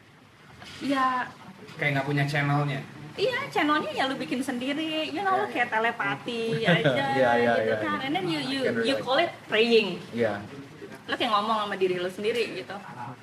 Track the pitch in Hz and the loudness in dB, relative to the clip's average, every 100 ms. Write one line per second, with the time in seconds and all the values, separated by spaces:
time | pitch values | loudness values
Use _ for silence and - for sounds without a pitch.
0 | - - - - - - - - 262 269 | -20 -20 -20 -20 -20 -20 -16 -6 0 2
1 | 262 254 - - - - - - 147 139 | 2 0 -4 -10 -18 -18 -12 -4 0 0
2 | 143 143 143 147 143 143 143 120 - - | 2 0 2 0 2 2 2 -2 -8 -14
3 | - - 494 494 554 403 294 302 - 269 | -10 -2 0 0 -2 0 2 2 0 -2
4 | 262 269 - 247 269 247 262 285 320 311 | -2 -2 -4 -4 -2 -2 -2 -2 -2 -2
5 | 285 302 392 381 415 247 240 220 226 233 | -2 -2 0 2 0 -2 0 2 0 0
6 | 196 - - 233 226 226 202 160 147 120 | -2 -2 -4 -2 0 2 4 4 4 2
7 | - 131 123 120 120 113 110 107 107 101 | 2 4 4 6 4 4 2 0 0 -2
8 | 269 359 359 302 254 269 240 233 226 269 | -2 -2 0 -2 -2 0 0 0 0 0
9 | 214 285 339 - - 214 233 220 190 175 | 2 2 2 -2 -2 2 6 6 4 -2
10 | - 120 110 101 104 - - - - - | -4 0 0 0 -8 -14 -14 -16 -16 -12
11 | - 269 254 208 214 - 208 185 185 180 | -6 -2 2 2 2 0 0 2 2 2
12 | 180 196 202 240 208 185 185 196 - 123 | -2 -2 0 0 -2 -4 -8 -10 -12 -12
13 | 131 127 | -12 -10